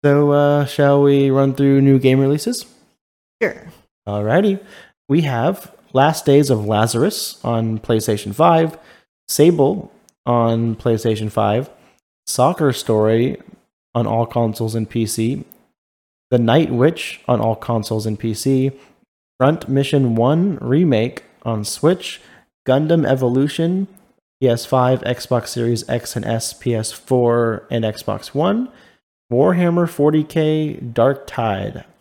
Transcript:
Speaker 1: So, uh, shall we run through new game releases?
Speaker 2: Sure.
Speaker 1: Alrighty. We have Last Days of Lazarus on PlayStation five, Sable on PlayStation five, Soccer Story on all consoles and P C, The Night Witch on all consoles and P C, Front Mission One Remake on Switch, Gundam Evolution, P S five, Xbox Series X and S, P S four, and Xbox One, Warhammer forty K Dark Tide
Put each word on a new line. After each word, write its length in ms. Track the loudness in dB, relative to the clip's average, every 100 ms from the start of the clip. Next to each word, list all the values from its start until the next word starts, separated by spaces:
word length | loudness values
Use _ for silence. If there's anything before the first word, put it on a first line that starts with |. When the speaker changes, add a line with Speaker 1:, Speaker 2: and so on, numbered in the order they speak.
Speaker 1:
So, 280 | 4 4 4
uh, 340 | 4 4 2 0
shall 360 | 0 2 4
we 280 | 4 4 2
run 240 | 2 2 2
through 260 | 2 4
new 180 | 6 4
game 200 | 4 4
releases? 460 | 2 0 -4 -6 -10 _ _ _ _ _ _ _
Speaker 2:
Sure. 260 | -6 -6 -20 -20 _ _ -8
Speaker 1:
Alrighty. 520 | -4 0 2 2 -2 -8 -20 -20 _ -2
We 140 | 0
have 520 | 0 0 -2 -4 -12 _ _
Last 320 | 0 0 0 2
Days 240 | 4 4
of 160 | 0 0
Lazarus 760 | 0 0 0 -2 -2 -12 -8
on 360 | -4 -2 -2 -6
PlayStation 540 | -2 -2 0 -4 -4 0
five, 420 | 4 4 0 -4 -20 -20 _ _ -8
Sable 640 | 4 4 6 2 0 -8 _ _ _ -2
on 500 | 0 2 0 -2 -2
PlayStation 560 | -2 0 0 -2 -4
five, 380 | -2 0 0 -4 -14 _ _ _ _ -8
Soccer 440 | 0 0 2 -2
Story 640 | -2 -2 2 2 2 0 -4 -16 -20 _ _ _ -4
on 100 | -2
all 180 | -2 -2
consoles 500 | -2 -2 -2 -6 -4
and 140 | -4
P 160 | -4 -4
C, 380 | -2 -4 -4 -12 -20 _ _ _ _ _ _ _
The 60 | 0
Night 320 | 4 2 2
Witch 480 | 2 0 0 -12 -12 -2
on 140 | 0
all 140 | 0 -4
consoles 500 | -4 -4 -2 -4 -4
and 120 | -4
P 160 | -6
C, 380 | -4 0 0 0 -4 _ _ _ _ _ _
Front 300 | 0 0 -2
Mission 480 | -2 0 0 2 2
One 420 | 2 2 0 -2
Remake 640 | -2 2 2 2 -2 -6 _ _
on 220 | -6 -6 -6
Switch, 560 | -2 0 0 -6 -16 -20 -20 _ _ -2
Gundam 380 | 0 2 0 2
Evolution, 840 | 0 0 0 0 -2 -2 -2 -6 -10 _ _ _ _
P 80 | 0
S 180 | 0 -2
five, 360 | 0 2 0
Xbox 460 | -4 -8 -4 -4 -4
Series 400 | -4 -2 -2 -4
X 260 | -8 -6 -8
and 80 |
S, 300 | -6 -6 -6
P 200 | -8 -4 -4
S 160 | -6
four, 720 | -12 -2 0 2 2 0 -4 -6
and 120 | -4
Xbox 440 | -4 -6 -8 -8 -6 -4
One, 340 | -2 -2 -6 -12 _ _ _ _ _
Warhammer 560 | 0 2 2 0 0 -2
forty 340 | 0 0 2
K 500 | -2 -2 0 -2 -4 -8
Dark 500 | -8 0 0 0 -8
Tide 580 | -6 -4 -4 -6 -10 -18 _